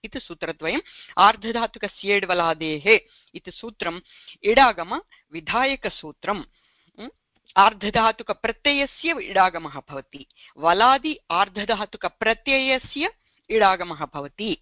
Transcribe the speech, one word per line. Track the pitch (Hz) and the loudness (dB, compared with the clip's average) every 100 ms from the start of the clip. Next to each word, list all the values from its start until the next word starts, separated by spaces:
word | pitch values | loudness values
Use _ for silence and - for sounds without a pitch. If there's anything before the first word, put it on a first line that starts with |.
इति | 220 269 | -14 -14
सूत्रद्वयम्। | - 170 160 160 160 247 - - - - | -14 -12 -10 -8 -6 -6 -8 -20 -10 4
आर्धधातुकस्येड्वलादेः | 196 220 220 233 226 - 202 - 196 202 190 180 170 160 160 151 165 220 _ _ _ | 4 4 -4 -4 -6 -6 -12 -8 0 0 2 0 0 -2 -4 -4 4 2 _ _ _
इति | - - | -20 -18
सूत्रम् | - 233 220 175 170 _ - - - | -16 -18 -10 -8 -8 _ -20 -20 -6
इडागमविधायकसूत्रम्। | 202 233 262 185 170 262 - _ _ 160 156 220 269 269 - - 156 143 - 202 131 _ _ _ _ - 233 _ _ _ _ - | 2 6 6 4 -6 -8 -10 _ _ -16 -6 -2 -2 -4 -8 -10 -18 -12 -6 -6 -8 _ _ _ _ -20 -20 _ _ _ _ 4
आर्धधातुकप्रत्ययस्य | 196 214 202 226 220 220 233 202 220 226 294 285 277 - 320 320 | 4 4 -4 0 0 0 -8 -6 -6 -2 0 0 -2 -4 -6 -6
इडागमः | - 196 185 170 160 139 _ | -2 2 2 2 -12 -14 _
भवति, | 143 - 143 131 _ - - | -14 -14 -20 -20 _ -20 -2
वलादि | 156 180 240 269 311 302 _ | 2 4 4 4 0 -10 _
आर्धधातुकप्रत्ययस्य | 170 196 190 202 214 208 - - _ 220 226 - 269 262 262 - 277 339 - _ _ _ | -2 -2 -4 -4 -4 -4 -8 -10 _ -2 -2 0 0 2 -2 -4 -6 -6 -8 _ _ _
इडागमः | 220 202 190 175 151 151 | 2 4 2 -4 -8 -10
भवति। | 151 143 - 214 170 | -10 -12 -10 -8 -8